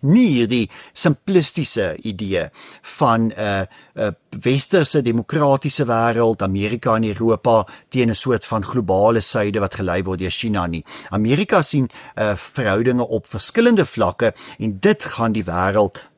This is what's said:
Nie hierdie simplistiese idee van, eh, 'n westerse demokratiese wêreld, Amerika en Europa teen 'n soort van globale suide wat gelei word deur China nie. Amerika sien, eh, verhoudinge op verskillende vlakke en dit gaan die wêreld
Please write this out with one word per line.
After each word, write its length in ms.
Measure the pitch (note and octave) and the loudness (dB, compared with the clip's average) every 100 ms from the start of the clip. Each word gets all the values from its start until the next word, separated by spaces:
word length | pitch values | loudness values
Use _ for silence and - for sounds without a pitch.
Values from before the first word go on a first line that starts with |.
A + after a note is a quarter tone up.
Nie 280 | C3+ G#3 A#3+ | 4 4 6
hierdie 420 | C3 A#2 B2 G#2+ - - | 4 2 0 -2 -6 -20
simplistiese 1040 | - E3+ C#3+ - F#3+ D3+ - C#3 - F#2+ D#2+ | -2 0 0 2 2 2 -2 -4 -2 -2 -4
idee 460 | A2 G2 G2+ F#2 D2 - - - | -8 -8 -4 -4 -4 -10 -20 -20
van, 500 | - - C#3 A2+ A2+ | -16 0 2 2 0
eh, 300 | G#2 G#2+ G2 F#2+ - _ | -2 -4 -2 -4 -10 _
'n 220 | - G#2+ F#2 _ F#2 | -6 -4 -6 _ -6
westerse 640 | A#2+ C3+ - G3 D#3 D#3 | 0 0 2 2 2 0
demokratiese 840 | A#2+ A#2 - E3 D3 C3+ D#3 - | 0 -2 -2 0 2 2 0 -2
wêreld, 580 | B2+ A2+ A#2 A#2 A#2 A2 | 0 0 2 2 2 2
Amerika 520 | G2 G2 G#2 A#2 - | -2 -2 -2 -2 0
en 100 | A2+ | 0
Europa 600 | A2+ G2 A2+ A2 - A2+ G2+ - _ | 0 0 0 2 4 2 2 -8 _
teen 200 | C3 A#2 | 0 0
'n 60 | |
soort 300 | G#2+ C3+ A#2 | 0 0 -2
van 200 | - A2+ | -2 -6
globale 560 | F#2+ B2+ F#2+ F#2+ G#2 A#2 | -4 -4 0 4 4 4
suide 380 | G2+ A#2+ G#2 G#2 | 0 -2 -2 0
wat 140 | G2 | -2
gelei 280 | - F#2+ F2 | -4 -4 -2
word 160 | F#2+ F#2 | -4 -4
deur 120 | F#2 | -4
China 360 | - A2+ G2+ F2 | -4 -4 -2 -2
nie. 180 | E2 - - - | -6 -10 -18 -6
Amerika 520 | G2+ G#2+ C#3+ G3 G3+ | -2 0 0 2 2
sien, 260 | D#3+ D3+ B2+ - - | 2 0 -2 -6 -18
eh, 200 | - G#2+ G2 | -4 -2 -2
verhoudinge 720 | - - A#2 G2 A#2 B2 A#2+ | -6 -4 0 2 2 0 0
op 180 | A2+ - | -4 -6
verskillende 600 | G#2+ - - A#3 A3+ D#3 | -8 -4 2 4 4 2
vlakke 480 | - F#2 - A2+ - - - | 0 -2 2 0 -2 -18 -6
en 180 | A2 G2 | -6 0
dit 240 | G2+ G#2+ | 2 2
gaan 280 | - - A2+ | -2 -4 -2
die 120 | G#2+ | 0
wêreld 540 | F2+ F2 F#2 G2+ G2+ - - | -2 -2 0 2 2 0 -20